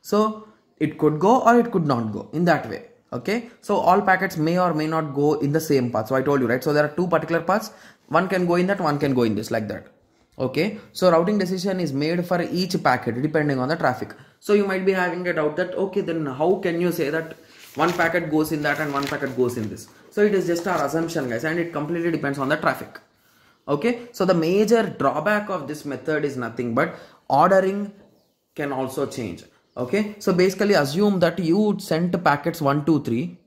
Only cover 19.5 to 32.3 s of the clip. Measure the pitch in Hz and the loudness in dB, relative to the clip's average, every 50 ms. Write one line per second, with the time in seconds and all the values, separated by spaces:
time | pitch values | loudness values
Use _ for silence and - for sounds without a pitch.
19.5 | 113 123 110 104 107 107 - - - - - - - 208 208 208 202 185 165 170 | 0 -4 -6 -8 -8 -12 -16 -20 -20 -20 -20 -8 0 2 2 4 4 2 0 0
20.5 | 170 170 - 196 180 156 143 139 147 165 165 160 165 160 135 123 113 117 156 156 | -2 -2 -2 -2 -2 -2 -2 -2 -2 -2 -2 -2 -4 -4 -4 -2 -4 -2 -2 -2
21.5 | 160 175 165 170 - 147 151 151 175 170 165 170 165 151 156 139 139 143 135 135 | -2 -2 -4 -4 -4 -6 -4 -4 -4 -2 -2 -2 -2 -2 -2 -4 -4 -2 -2 -2
22.5 | 151 156 - 156 127 - - - - - _ _ _ _ _ _ _ _ _ _ | -2 0 0 -2 -2 -2 -8 -16 -16 -20 _ _ _ _ _ _ _ _ _ _
23.5 | _ _ _ - 143 147 - 240 240 240 - - - - 196 180 180 170 160 165 | _ _ _ -4 -4 0 0 -2 -2 -2 -8 -16 -6 -2 2 2 2 2 2 2
24.5 | 185 202 220 208 233 226 214 175 143 - 135 139 123 151 156 208 214 208 208 202 | 2 2 4 4 4 2 2 -2 -4 0 0 0 0 0 0 0 0 -2 -2 -4
25.5 | 190 170 139 127 151 151 - 147 135 123 - - 156 147 143 147 127 127 120 117 | -6 -6 -6 -8 -12 -10 -8 -10 -10 -8 -4 -4 -2 -2 -2 -4 -4 -6 -8 -8
26.5 | 120 - 123 120 113 127 160 175 - - - - - _ _ _ 135 139 160 185 | -6 -6 -4 0 0 0 0 0 -4 -14 -20 -20 -20 _ _ _ 4 4 6 6
27.5 | 196 190 185 190 196 202 208 202 - - - _ _ _ _ _ _ _ _ _ | 6 4 4 2 -2 -2 -6 -8 -10 -18 -20 _ _ _ _ _ _ _ _ _
28.5 | _ - 151 143 135 127 135 127 131 147 139 - - 135 117 95 87 - - - | _ -8 -6 -4 -4 -4 -4 -4 -2 -4 -4 -4 -4 -8 -8 -8 -8 -12 -16 -20
29.5 | _ _ _ _ _ - 123 120 - 202 214 208 - - - 202 180 175 180 190 | _ _ _ _ _ -8 -4 0 0 0 0 -2 -6 -4 -2 0 2 4 2 2
30.5 | 185 - 214 208 202 160 143 135 143 180 208 208 196 180 175 165 170 - 180 160 | 2 0 2 4 4 4 2 2 2 2 2 2 4 4 2 2 2 0 0 2
31.5 | 170 170 214 208 208 208 - - 170 156 175 175 175 165 - 151 | 2 4 4 2 0 -2 -2 -2 0 0 0 0 -2 0 2 2